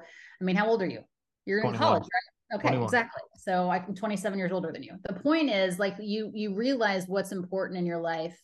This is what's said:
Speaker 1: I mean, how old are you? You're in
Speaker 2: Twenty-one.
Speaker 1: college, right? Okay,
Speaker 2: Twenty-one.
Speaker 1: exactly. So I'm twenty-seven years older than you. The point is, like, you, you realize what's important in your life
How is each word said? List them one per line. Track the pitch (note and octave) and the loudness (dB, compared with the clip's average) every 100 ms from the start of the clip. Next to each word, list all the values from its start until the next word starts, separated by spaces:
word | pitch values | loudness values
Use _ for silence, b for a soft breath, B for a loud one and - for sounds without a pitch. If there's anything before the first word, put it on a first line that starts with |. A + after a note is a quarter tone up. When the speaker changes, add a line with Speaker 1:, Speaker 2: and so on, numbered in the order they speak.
| B B B - | B B B -4
Speaker 1:
I | |
mean, | F#3 F#3 | 0 2
how | G#3+ | 4
old | A3+ | 2
are | F3 | 0
you? | A2+ - _ _ _ - | -4 -12 _ _ _ -2
You're | G3+ | 0
in | |
Speaker 2:
Twenty-one. | A#3+ - D#4 | 0 4 4
Speaker 1:
college, | F3+ | 4
right? | - - - _ - G#3+ | 2 -4 -6 _ -8 -2
Okay, | |
Speaker 2:
Twenty-one. | D4 B2 A2+ | 2 2 2
Speaker 1:
exactly. | A#3+ A#3 - - - | 2 0 -6 -16 -10
So | - F3+ F3+ | 0 2 2
I'm | F3+ F#3 F#3 | 0 -2 -4
twenty-seven | G#3+ G3+ G#3 G3 | -2 -2 -2 -2
years | F3 | 0
older | F#3 E3 | -2 -4
than | D#3 | -6
you. | B2 - | -12 -10
The | - | -10
point | F#3+ C#4 D#4+ C#4+ | -2 2 4 4
is, | G3+ F#3+ F3+ | 4 2 2
like, | G3+ F#3+ | -2 -2
you, | G#3+ G#3+ G#3+ | -4 -4 -4
you | A3 G#3 | -4 -2
realize | F#3+ B3 C4+ G#3+ F#3+ F3+ | 0 0 2 2 0 -2
what's | G3 F#3 | -2 -2
important | G3 F3+ F#3+ F#3 F#3 | -4 -4 -4 -4 -2
in | F3 | -2
your | E3+ | -2
life | E3 E3 E3 - | -2 -4 -6 -10